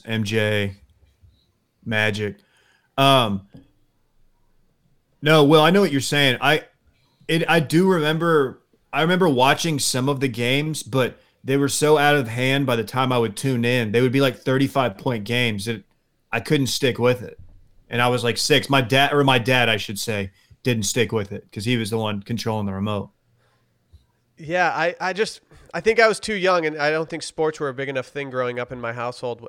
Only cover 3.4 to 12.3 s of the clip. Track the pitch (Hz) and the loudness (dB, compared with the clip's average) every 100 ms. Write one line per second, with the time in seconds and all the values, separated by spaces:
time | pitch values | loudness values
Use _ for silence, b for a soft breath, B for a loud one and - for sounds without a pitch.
3.4 | - - _ _ _ _ _ _ _ _ | -8 -20 _ _ _ _ _ _ _ _
4.4 | _ _ _ _ _ _ _ _ 147 156 | _ _ _ _ _ _ _ _ 4 6
5.4 | 143 156 156 190 180 139 - 143 139 120 | 8 6 6 4 2 0 0 2 2 2
6.4 | 135 156 - _ _ _ _ _ - 165 | 2 0 -2 _ _ _ _ _ -4 -2
7.4 | 170 170 127 156 190 180 151 156 170 160 | 2 0 2 2 4 2 0 0 2 2
8.4 | 131 - _ _ _ 139 160 180 180 123 | 0 -4 _ _ _ -2 0 2 2 4
9.4 | 131 147 170 143 - 127 131 135 135 110 | 4 2 0 -2 -2 -2 -2 -2 -2 -2
10.4 | 120 139 151 147 110 131 120 - b b | 0 0 -2 -6 -4 -2 -2 -4 b b
11.4 | 123 139 139 - 147 151 147 147 117 | -2 0 0 0 2 4 4 2 0